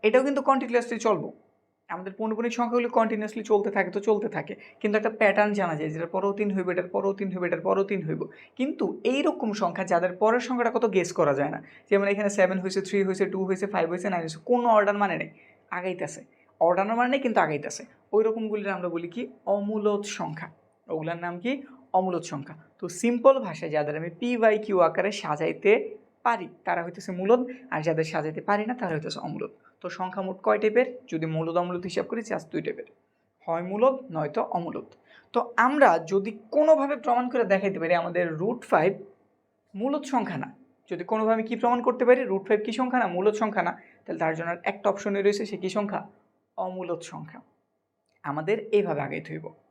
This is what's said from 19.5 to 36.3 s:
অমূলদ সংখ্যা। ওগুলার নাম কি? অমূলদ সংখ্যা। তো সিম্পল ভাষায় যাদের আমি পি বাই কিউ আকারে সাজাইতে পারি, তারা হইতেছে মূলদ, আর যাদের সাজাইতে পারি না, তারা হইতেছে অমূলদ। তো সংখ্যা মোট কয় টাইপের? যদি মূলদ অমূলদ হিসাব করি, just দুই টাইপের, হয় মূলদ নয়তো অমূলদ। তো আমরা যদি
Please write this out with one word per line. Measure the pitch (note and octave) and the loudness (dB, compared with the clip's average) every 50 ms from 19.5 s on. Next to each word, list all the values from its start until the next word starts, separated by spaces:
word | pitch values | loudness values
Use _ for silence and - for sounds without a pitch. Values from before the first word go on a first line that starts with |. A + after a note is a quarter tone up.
| G3+ | 0
অমূলদ | G#3 G3+ G#3 A3 G#3+ G3+ G#3 G#3 G3+ G#3 - - | 0 0 -2 -4 0 2 2 0 0 -2 -6 -6
সংখ্যা। | - F3 D#3+ D#3 D#3 D#3+ D#3+ - _ _ _ _ _ _ - E3 | -6 -6 -8 -8 -10 -12 -14 -16 _ _ _ _ _ _ -6 -6
ওগুলার | D#3+ D#3 E3 E3+ E3+ F3 | -4 -4 -6 -6 -6 -6
নাম | F3 F3 F3 F3 | -8 -8 -4 -4
কি? | A#3+ C#4 C4+ C4+ - - - - _ - | -4 -4 -4 -6 -16 -20 -20 -14 _ 0
অমূলদ | F#3 F#3 F#3 F3 E3 E3 - | 2 2 2 -2 -2 -4 -6
সংখ্যা। | D#3 C#3+ C#3+ - D#3 - - _ _ _ | -10 -10 -10 -12 -16 -20 -20 _ _ _
তো | - E3+ - - | -10 -10 -6 0
সিম্পল | - A#3 A#3+ A#3+ A#3+ C4+ C4+ C4 A3+ | 0 0 0 6 6 6 6 6 0
ভাষায় | F#3 D#3 D#3 E3+ D#3+ D3+ | -4 -6 -6 -6 -2 -2
যাদের | D3+ D3 D3 D3+ D#3 | 0 0 0 -4 -4
আমি | E3 E3+ E3 - | -6 -8 -8 -4
পি | B3 A#3+ B3 A3+ | -2 -2 0 4
বাই | A3 A3 G#3+ G#3 G#3 | 4 4 4 4 0
কিউ | - G3+ F#3 E3+ | 0 4 4 4
আকারে | D#3+ E3 - F#3 G3+ G#3 - | 4 4 0 -2 0 -2 -4
সাজাইতে | - D#3+ D3+ D3+ D#3+ E3 E3 - - F#3+ G#3+ C4 - - - - _ _ _ _ _ | -4 -4 -2 -2 -2 -4 -4 2 4 4 4 4 2 -6 -12 -16 _ _ _ _ _
পারি, | A#3+ A#3 G3+ F3+ - - _ _ | 0 0 0 -4 -12 -16 _ _
তারা | F#3 F3 F3 E3 | -2 -2 -2 -2
হইতেছে | F3 F3 G3+ - - F#3 F3+ | -6 -10 -12 -10 -10 -6 -4
মূলদ, | F#3+ G3 A#3+ B3 B3+ - - - - - E3+ | 4 4 4 4 4 -4 -8 -14 -10 -6 -6
আর | D#3 D#3 | -2 0
যাদের | E3+ D#3+ D#3 D#3+ D#3+ | 2 2 2 0 -2
সাজাইতে | - D#3+ D3+ D#3 D#3 D#3+ E3 - | -2 -4 -4 -4 -6 -6 -2 0
পারি | G3+ G#3 G#3 A3 | 0 0 0 -4
না, | B3 B3 | -4 -4
তারা | A3+ F3+ D#3+ | -4 -4 -4
হইতেছে | D3+ D#3 - - - - | -4 -6 -6 -10 -8 -8
অমূলদ। | - - - - - - _ _ - _ _ | -8 -8 -8 -8 -10 -10 _ _ -20 _ _
তো | - F3+ - | -12 -12 -8
সংখ্যা | - F#3 F#3 F#3 G3+ F#3 | -6 -8 -6 -6 -6 -6
মোট | F#3+ F#3+ - - | -6 -8 -2 0
কয় | G#3+ G#3+ G#3 G#3+ | 2 2 4 2
টাইপের? | A3 G#3+ A#3 B3+ B3+ - - - - | 2 4 2 0 0 -4 -14 -10 -6
যদি | F3 D#3+ D#3+ D#3+ D#3+ | -4 -4 -2 -2 -2
মূলদ | D#3+ D#3+ E3 E3 F3+ | -2 -2 0 0 0
অমূলদ | F3 F3+ F3+ F3 F3+ F#3 | 0 0 -4 -6 -8 -4
হিসাব | E3+ - E3+ - | -4 -4 -4 -2
করি, | A#3 A3+ G#3+ A3 | -6 -8 -4 -4
just | A3 E3 D#3+ - - | -6 -6 -6 -6 -8
দুই | - D3+ | -6 -6
টাইপের, | - - - - - _ _ _ _ _ _ _ _ _ _ _ | -6 -8 -8 -12 -18 _ _ _ _ _ _ _ _ _ _ _
হয় | - D#3+ E3+ F3 F3+ | -4 -4 -4 -4 -4
মূলদ | G3 G#3 A#3 C4+ C4 C4 B3+ - D#3+ | 0 2 2 2 2 0 -8 -8 -6
নয়তো | D#3+ D3+ D3 D3+ A3+ - - - | -4 -4 -2 -2 -4 -4 -2 -4
অমূলদ। | F3 E3+ D#3 - - - - - _ _ _ - - _ _ - | -6 -6 -6 -8 -10 -12 -12 -20 _ _ _ -20 -20 _ _ -2
তো | - - - - - A#3 | -2 -2 0 2 2 2
আমরা | B3+ C#4+ D4+ C4+ G#3+ E3 E3 D#3+ D#3+ | 4 6 8 8 8 8 6 0 0
যদি | F#3+ G3 G3 A3+ | 0 0 0 -2